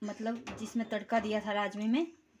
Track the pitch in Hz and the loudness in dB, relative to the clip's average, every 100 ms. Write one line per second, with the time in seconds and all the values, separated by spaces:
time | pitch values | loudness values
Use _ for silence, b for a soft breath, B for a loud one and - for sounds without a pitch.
0 | 208 208 220 233 - 190 220 233 220 208 | -6 -4 -2 -2 -6 -8 -4 -2 -2 -2
1 | 208 233 214 214 208 202 202 202 220 269 | 2 2 2 0 2 0 0 0 2 4
2 | 330 - _ _ | 2 -4 _ _